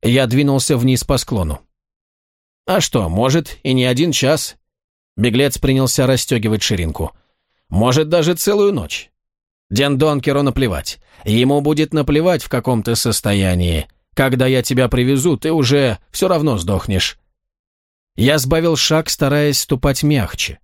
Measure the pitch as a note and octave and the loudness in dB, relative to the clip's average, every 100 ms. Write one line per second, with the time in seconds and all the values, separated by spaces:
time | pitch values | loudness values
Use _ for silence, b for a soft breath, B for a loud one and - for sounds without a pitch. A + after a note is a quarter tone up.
0 | - B2+ B2+ B2+ C#3+ C#3 - C3+ B2 B2+ | 2 2 2 2 2 0 0 0 2 0
1 | - C3+ - A#2 E2 D2+ _ _ _ _ | 0 -4 -2 -4 -2 -6 _ _ _ _
2 | _ _ _ _ _ _ - F#3+ - B2 | _ _ _ _ _ _ -2 -2 0 -2
3 | F2+ F2+ B2+ D#3+ - - - C3 B2+ B2+ | -2 0 2 0 -2 -8 -2 0 2 2
4 | E3+ C#3 C3 D#3 - - _ _ _ _ | 0 0 0 0 -4 -12 _ _ _ _
5 | _ - A#2 A2+ C#3+ - C3+ C3 C3 - | _ -2 0 2 0 0 0 2 0 0
6 | C3 C3 - B2 G#2+ G#2+ - G2 E2+ - | 2 0 0 -2 0 -2 -2 -2 -4 -6
7 | D#2+ - _ _ _ _ _ F2 A#2 B2+ | -8 -10 _ _ _ _ _ 0 2 2
8 | D3+ F3 D#3 F3 - G3+ G3+ F#3+ D#2+ - | 2 0 0 0 0 2 2 0 -6 -12
9 | - _ _ _ _ _ _ G#2 C#3 C#3 | -14 _ _ _ _ _ _ 0 0 2
10 | D#3 D3 D3 C#3 C#3+ B2+ C3 E2 - - | 2 0 0 0 0 0 -2 -2 -8 -14
11 | b b - A2 B2+ C#3+ C#3+ D3+ D#3 D#3+ | b b 0 2 4 2 2 0 0 0
12 | C#3 D3 E3+ E3+ - - - A#2+ G#2+ A#2 | 0 2 2 0 -2 -4 -2 -2 -2 -2
13 | A#2+ A2 - G2+ F#2+ F2+ F2 D#2+ - _ | -2 -2 -2 0 2 0 0 -2 -6 _
14 | _ - C3+ B2 C3 C3 A#2+ C3 B2+ B2 | _ -2 0 2 2 0 0 0 2 2
15 | B2 C#3 D3 C#3+ D#3+ D#3+ B2 C#3+ C3+ G2+ | 2 2 0 0 0 0 2 2 2 -2
16 | _ - F#3+ E3+ D3+ A2 E2+ F#2+ - F#2+ | _ -4 0 2 0 -2 -2 -2 0 -2
17 | - - _ _ _ _ _ _ _ _ | -2 -8 _ _ _ _ _ _ _ _
18 | _ - A#2+ D3+ B2+ D#3+ E3+ D3+ - D#3 | _ -2 0 2 0 0 2 0 0 0
19 | D#3 - C#3 D3 D3 C#3 - C3 C#3+ C3+ | -2 -2 0 2 0 -2 -2 -2 0 0
20 | D3 D3 F#2+ - - - | 0 0 -2 -6 -10 -10